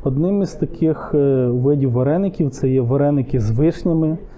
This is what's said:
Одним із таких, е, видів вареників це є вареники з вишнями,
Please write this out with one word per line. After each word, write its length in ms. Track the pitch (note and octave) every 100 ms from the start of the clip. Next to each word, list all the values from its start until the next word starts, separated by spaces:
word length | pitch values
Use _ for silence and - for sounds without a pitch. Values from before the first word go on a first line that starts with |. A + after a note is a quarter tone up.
Одним 380 | C3+ C3 F3 G3+
із 120 | F#3
таких, 580 | - - - D#3+ D3+ -
е, 340 | D3+ C#3 C3+ B2
видів 440 | B2 C3 D3 C3+
вареників 580 | A#2+ B2+ E3 G3 - D3
це 200 | - C3+
є 120 | C3
вареники 580 | A#2+ C3+ C#3+ D3 B2+ C3
з 120 | G#2+
вишнями, 680 | A2+ D#3 E3 F3+ D#3+ D#3 D#3+ -